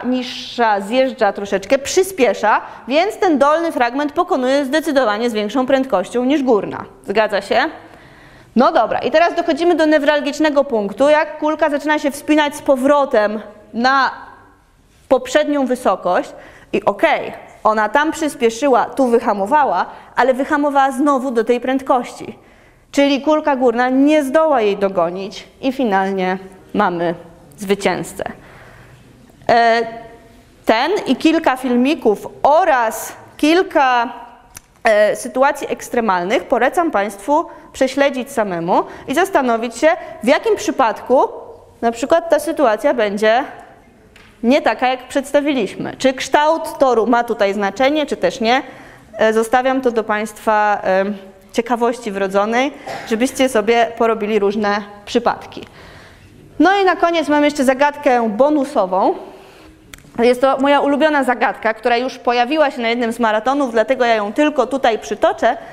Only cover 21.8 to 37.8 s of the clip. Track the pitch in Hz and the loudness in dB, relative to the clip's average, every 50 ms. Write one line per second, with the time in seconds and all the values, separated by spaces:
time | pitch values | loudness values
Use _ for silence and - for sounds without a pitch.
21.8 | 262 - 190 240 240 - - - - - - - - - _ _ _ _ _ _ | 0 0 0 0 0 -6 -12 -16 -16 -16 -16 -18 -20 -20 _ _ _ _ _ _
22.8 | _ _ - 277 285 277 285 269 277 302 302 302 302 302 277 247 262 240 226 240 | _ _ 0 2 2 2 2 0 0 0 0 0 2 0 0 2 2 0 2 2
23.8 | 254 254 262 269 277 294 311 311 277 262 262 320 320 311 277 240 214 202 196 190 | 0 0 2 2 4 4 4 2 0 2 0 2 2 2 2 2 2 0 0 0
24.8 | 196 196 190 185 165 175 175 190 190 220 - - - - _ - - 269 254 269 | -2 -2 0 0 -2 -2 -4 -8 -10 -10 -12 -16 -20 -20 _ -6 -6 -4 -2 -2
25.8 | 254 214 190 190 190 196 196 190 185 185 185 190 190 - - - - - - 196 | -2 0 0 0 0 0 -2 -2 -2 -2 -2 -4 -8 -14 -20 -20 -20 -8 -2 -2
26.8 | 196 185 175 170 170 165 170 - - - - - - - - - 202 190 202 196 | 0 0 0 -2 -2 -4 -4 -6 -12 -20 -20 -20 -20 -20 -18 -14 -4 -4 -4 0
27.8 | - 190 170 151 160 - - - - - - - - - - - - - - - | 0 -2 -2 -2 -6 -10 -10 -10 -10 -10 -10 -14 -20 -20 -20 -20 -20 -20 -20 -20
28.8 | - - - - - - - - - - - - - - 233 233 233 233 226 233 | -20 -20 -20 -20 -20 -20 -20 -20 -20 -20 -20 -8 -2 2 2 4 4 4 2 0
29.8 | 226 226 - - - - - - - - - - _ _ _ _ - - 220 226 | -2 -4 -10 -14 -18 -20 -20 -20 -20 -20 -20 -20 _ _ _ _ -2 0 0 0
30.8 | 262 320 415 381 - - 254 - - 320 311 330 320 294 254 254 - 254 247 240 | 2 0 -2 -2 0 -2 -2 2 2 2 2 2 0 0 -2 -2 -2 -2 0 2
31.8 | 254 277 330 349 - 214 202 - - - - - - 269 294 330 381 339 269 254 | 2 0 0 0 0 0 0 0 -4 -16 -12 -2 2 4 4 4 4 2 2 2
32.8 | 226 220 - - - - - - - - - - 294 302 330 370 370 370 - 311 | 0 -2 -4 -6 -12 -14 -16 -18 -20 -20 -6 0 2 2 4 2 2 0 0 2
33.8 | 269 254 247 240 233 240 - - - - - - _ _ - - _ _ _ _ | 2 2 2 0 -2 -4 -6 -14 -20 -20 -20 -20 _ _ -20 -20 _ _ _ _
34.8 | - 233 214 208 208 202 156 - - 240 - 254 269 285 302 - - - 247 - | 0 2 4 4 4 2 0 -2 -6 -6 0 2 2 2 0 -2 -6 -8 -8 -8
35.8 | - - - 240 226 208 185 180 175 190 240 330 - - 262 226 233 269 - 359 | -8 -6 -4 -2 0 0 -2 -2 -2 -2 -2 -2 0 0 0 2 2 0 0 0
36.8 | 339 311 226 202 196 220 - - - 285 294 320 330 330 - - - - - - | -2 0 0 -2 -2 -2 -6 -10 -2 0 0 0 0 -2 -10 -20 -20 -14 -2 -2